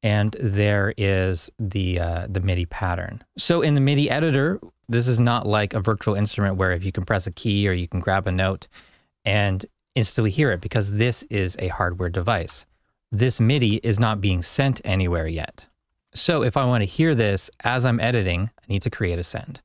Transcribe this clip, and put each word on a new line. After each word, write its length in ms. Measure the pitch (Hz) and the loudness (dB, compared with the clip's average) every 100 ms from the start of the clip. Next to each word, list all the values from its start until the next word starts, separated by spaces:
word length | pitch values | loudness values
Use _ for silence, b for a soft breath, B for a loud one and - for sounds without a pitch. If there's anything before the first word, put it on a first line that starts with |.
and 320 | 110 104 104 - | 2 2 2 0
there 520 | 113 98 104 104 98 - | -2 2 2 4 0 0
is 520 | 98 98 92 90 - _ | 0 2 2 -2 -6 _
the, 440 | 107 98 90 90 | -4 -2 -2 0
uh, 260 | 85 85 87 | -2 -4 -4
the 120 | 92 | -2
midi 240 | 92 90 87 | 0 0 -2
pattern. 580 | - 92 87 87 117 _ - | -4 -4 -4 -6 -12 _ -12
So 240 | - 170 | 0 2
in 140 | 151 147 | 4 4
the 40 | |
midi 300 | 135 143 147 | 2 2 2
editor, 500 | 139 160 139 143 - - _ _ | 2 2 2 0 -2 -8 _ _
this 180 | 117 120 | 0 2
is 140 | 117 | 2
not 260 | 120 120 - | 4 2 2
like 260 | 107 104 | 2 2
a 60 | 113 | 0
virtual 360 | 92 104 - 101 | 0 0 0 0
instrument 420 | 104 - 101 95 | -2 0 0 2
where 160 | 92 | 0
if 100 | 90 | 0
you 80 | 92 | -2
can 140 | 92 90 | -6 -2
press 220 | 107 - | -2 -2
a 40 | |
key 340 | - 113 101 101 | -6 -2 0 2
or 60 | |
you 160 | 90 87 | 0 -2
can 140 | 92 | -4
grab 260 | 87 95 98 | 0 0 0
a 40 | |
note 360 | 92 95 95 - B B B B _ | 0 0 -2 -10 B B B B _
and 420 | - 101 101 95 - _ _ - | -2 0 2 0 -6 _ _ -2
instantly 360 | 107 - 110 | -2 0 -2
hear 200 | 98 147 | 2 0
it, 80 | 90 | 0
because 360 | - 120 101 104 | -2 -2 -2 0
this 280 | 120 117 | 0 0
is 320 | - 104 92 - | -4 -2 -2 -2
a 100 | 92 | -6
hardware 400 | - 90 90 90 | -2 -4 -2 -4
device. 560 | 90 92 107 82 - - _ _ _ _ | -2 0 -2 -4 -12 -18 _ _ _ _
This 260 | 104 123 - | 0 0 2
midi 380 | 113 143 120 104 | 2 4 2 2
is 200 | 117 101 | 0 2
not 220 | 113 107 | 2 2
being 220 | 101 90 | 0 0
sent 400 | 82 - 139 127 | -2 0 0 0
anywhere 440 | - 95 92 87 80 | 0 0 2 0 -2
yet. 380 | 80 80 - - _ _ _ _ | -4 -8 -12 -20 _ _ _ _
So 300 | - - 165 | -6 0 2
if 140 | 120 143 | 2 2
I 80 | 127 | 2
want 160 | 123 | 2
to 40 | 101 | 0
hear 300 | - 160 139 | 2 2 4
this 340 | 110 98 - _ | 2 0 -4 _
as 220 | - 127 123 | -2 0 2
I'm 160 | 117 | 2
editing, 480 | 117 123 92 87 104 _ | 2 0 0 0 -2 _
I 60 | _ | _
need 140 | 98 | -2
to 80 | - | -2
create 280 | - 95 87 | -2 -2 -2
a 60 | |
send. 380 | 87 107 - - | -4 -8 -10 -16